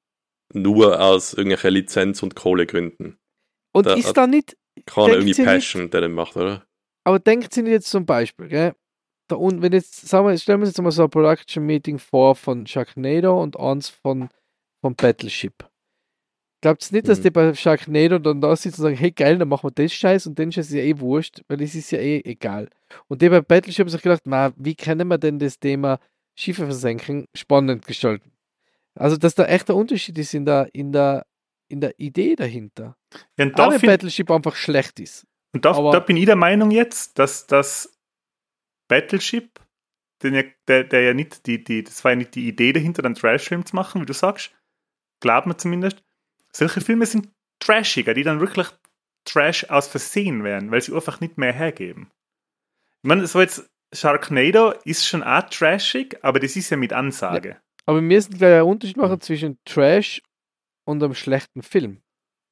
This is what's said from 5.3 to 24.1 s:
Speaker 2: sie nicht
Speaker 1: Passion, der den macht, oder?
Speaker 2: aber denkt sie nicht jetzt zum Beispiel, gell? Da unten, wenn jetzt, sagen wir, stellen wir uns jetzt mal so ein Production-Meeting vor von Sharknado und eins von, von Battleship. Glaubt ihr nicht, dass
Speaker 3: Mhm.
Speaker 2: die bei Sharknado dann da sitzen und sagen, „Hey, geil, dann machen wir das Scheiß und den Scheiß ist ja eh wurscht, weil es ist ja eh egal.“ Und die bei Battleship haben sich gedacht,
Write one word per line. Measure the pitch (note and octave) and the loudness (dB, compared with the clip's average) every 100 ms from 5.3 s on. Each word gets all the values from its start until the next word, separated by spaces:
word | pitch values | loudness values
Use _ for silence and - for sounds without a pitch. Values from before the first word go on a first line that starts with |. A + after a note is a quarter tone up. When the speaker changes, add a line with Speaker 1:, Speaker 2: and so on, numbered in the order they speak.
Speaker 2:
sie | F#2+ | 2
nicht | B3 | 4
Speaker 1:
Passion, | F#2 - F#2 F2 | 2 0 -6 -4
der | F2 | -2
den | E2+ | -2
macht, | E2+ E2 F#2 | -4 -6 -4
oder? | F#2 G2 _ _ _ _ F#3 | -4 -6 _ _ _ _ 0
Speaker 2:
aber | F#3+ | 2
denkt | G#3+ A#3 G#3+ | 2 0 -2
sie | A#3+ | -4
nicht | A3+ | 0
jetzt | A3 - | 0 0
zum | G3 E3+ | -4 -2
Beispiel, | A#2+ A#2 - D3+ | -2 -2 -8 -6
gell? | D3 E3+ - _ _ _ _ - | -2 -2 -4 _ _ _ _ -10
Da | E3 | -2
unten, | F#3 F3+ | -2 0
wenn | F3 | 2
jetzt, | F#3 - - - | 0 -2 -12 0
sagen | F#3+ G3+ | 2 4
wir, | E3+ | 2
stellen | - G3+ | 0 0
wir | G#3 | 0
uns | F3+ | -2
jetzt | |
mal | F3 | 0
so | D#3 | 2
ein | D#3 | 2
Production-Meeting | D#3+ D#3 D#3+ - D#3+ D3+ D3+ D3+ C#3+ | 4 2 2 -4 -6 -2 -2 -4 -10
vor | - C3 C3+ C3 | -2 4 4 4
von | - B2 G#2+ | -2 -6 -6
Sharknado | C3+ A#2+ C3 C3 D#3+ F#3 F#3 | -8 -8 -6 -2 0 2 0
und | D#3 C#3+ | -2 -4
eins | C3+ C#3 - | -4 -4 -6
von, | - C3+ C3 B2+ _ _ _ _ _ | -8 -6 -4 -6 _ _ _ _ _
von | C3+ B2 | -8 2
Battleship. | B2 - A2 - - - - _ _ _ _ _ _ _ _ _ | 2 2 -4 -10 -10 -12 -20 _ _ _ _ _ _ _ _ _
Glaubt | D#3 D3+ - | 0 0 -2
ihr | G#3 | 0
nicht, | A#3 | 2
dass | F#3+ | 2
Speaker 3:
Mhm. | |
Speaker 2:
die | F#3 | 2
bei | E3 D#3+ C#3+ | 4 2 2
Sharknado | E3+ D#3 - D3+ E3 F3+ | 0 0 0 2 2 2
dann | D3+ C#3+ | 0 0
da | D3 D#3+ | 0 0
sitzen | F3+ D#3 | -4 -4
und | |
sagen, | D3+ C3 | -2 0
„Hey, | F3 | -2
geil, | E3+ D3 F3 | 2 2 2
dann | D3+ | 0
machen | C#3 C#3+ | -2 -4
wir | C#3 | -2
das | D#3+ | -2
Scheiß | - F#3+ F#3+ E3+ | 0 2 2 -2
und | D3 | -6
den | D#3+ | -6
Scheiß | E3+ D3 | -6 -6
ist | |
ja | C#3+ | -2
eh | C#3+ D3 | -2 -2
wurscht, | B2+ D3 D#3+ - - | -2 -2 -4 -12 -10
weil | C#3+ | -8
es | D3 D#3+ | -8 -8
ist | - | -6
ja | B2+ | -4
eh | C#3 D3 | -2 -4
egal.“ | - A#2+ A2 G#2 G#2 _ _ - - | -6 -10 -8 -8 -12 _ _ -20 -12
Und | C3+ | 2
die | E3+ | 4
bei | F3 | 4
Battleship | D3+ F3 F#3 F#3+ F3+ | 4 2 2 -4 -4
haben | |
sich | E3 | -2
gedacht, | F3+ | 0